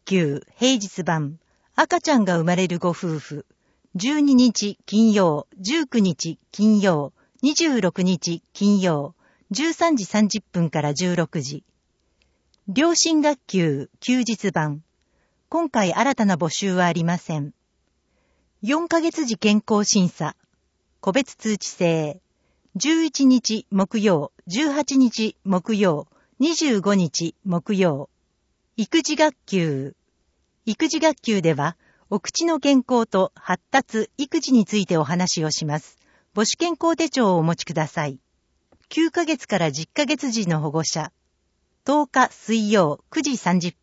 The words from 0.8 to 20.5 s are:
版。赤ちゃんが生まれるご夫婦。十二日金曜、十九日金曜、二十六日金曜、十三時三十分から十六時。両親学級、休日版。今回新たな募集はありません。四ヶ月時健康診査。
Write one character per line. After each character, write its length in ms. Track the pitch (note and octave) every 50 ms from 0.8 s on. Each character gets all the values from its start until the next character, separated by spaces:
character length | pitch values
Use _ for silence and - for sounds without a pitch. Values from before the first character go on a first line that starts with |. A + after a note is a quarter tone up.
| G3+ F#3+ - - E3
版。 360 | F3+ E3 D#3 D3 C#3 D#3+ - _ _ _ _ _ _ _
赤 240 | - D#4 - F4+ E4+
ち 100 | - E4
ゃ 80 | D4 A#3+
ん 60 | G#3
が 140 | F#3 F3 E3+
生 60 | D#3+
ま 120 | E3+ F3+
れ 120 | F3 F#3 E3
る 100 | F3 E3+
ご 120 | - F3
夫 280 | E3 - - E3+ D#3+ D3
婦。 280 | - - D3+ C#3+ - _ _ _ _ _ _ _ _ _ -
十 240 | F#3 F#3+ C4 D4+ D4+
二 160 | D4 C#4+ C4+
日 420 | B3 B3+ A#3+ - - G3+ G#3 F#3+ - _
金 260 | - G3 G#3+ A3+ A3+
曜、 360 | G#3 G#3 F#3+ E3 D3 D3 - - _ F#3+
十 280 | F#3 G3+ D4 E4+ D#4 -
九 140 | - A#3
日 380 | G3 F#3 D#3+ - - E3 D#3+ - _ _
金 280 | - - G#3 A3 G#3+ G#3
曜、 340 | G3 G3 E3+ D3 D3 - - _ _ _ _ _
二 140 | - C#4 D4+
十 260 | - E4+ D#4 C4+ A#3
六 220 | G3 F3+ - - F3+
日 400 | F#3 F#3 - - E3+ E3+ E3+ - _ _
金 260 | - G3+ G3+ G3+ G3
曜、 360 | F#3 F3+ D#3+ D3 C#3 - - _ _ _ _ _ _ -
十 240 | G3 B3+ D4 E4 D#4+
三 220 | - E4 E4+ D#4
時 100 | A#3+ F#3+
三 240 | - - G#3 G#3+ G3
十 120 | - G#3+ - _
分 180 | - F3 E3+ D#3
か 140 | - D#3+ D3
ら 100 | D3 D3
十 220 | C3 F3+ F3+ F3
六 260 | E3+ E3 - - E3
時。 220 | C3 C3 C#3+ C#3 - _ _ _ _ _ _ _ _ _ _ _ _ _ _ _ _ _ _ _ _ -
両 260 | F#3 G#3+ D#4 E4+ E4+
親 240 | - - E4 D#4+ D4+
学 180 | D4 D4 D4 - _
級、 440 | - - F#3+ E3+ D#3+ C#3 C3+ C#3+ - _ _
休 200 | - - B3 B3+
日 320 | A#3+ A#3 A3+ - - G3
版。 320 | - E3+ D#3 D3+ C#3+ D3+ - _ _ _ _ _ _ _ _ _ _ _ _ _
今 200 | - E4 E4+ C#4
回 240 | - A#3 G3+ F3+ E3
新 220 | - A#3 C#4 C4+
た 80 | - A3
な 140 | G3+ F#3 C#3+
募 100 | E3+ D#3
集 260 | - - G3 G3 F3+
は 120 | F3+ F3+
あ 80 | F3 E3
り 100 | F3 E3
ま 140 | E3+ F3 E3+
せ 200 | - - E3 D3+
ん。 160 | C#3+ D3 - _ _ _ _ _ _ _ _ _ _ _ _ _ _ _ _ _ _ _ _ _
四 260 | - G#3 C#4+ D#4+ E4+ E4+
ヶ 140 | E4+ E4
月 240 | D#4+ E4 - - D4+
時 120 | A#3+ A3+ -
健 240 | - G#3+ G#3 G#3+
康 220 | - - A3 G#3 G#3
診 240 | - - G#3 F3+ F3
査。 300 | - - D#3+ D3 - _ _ _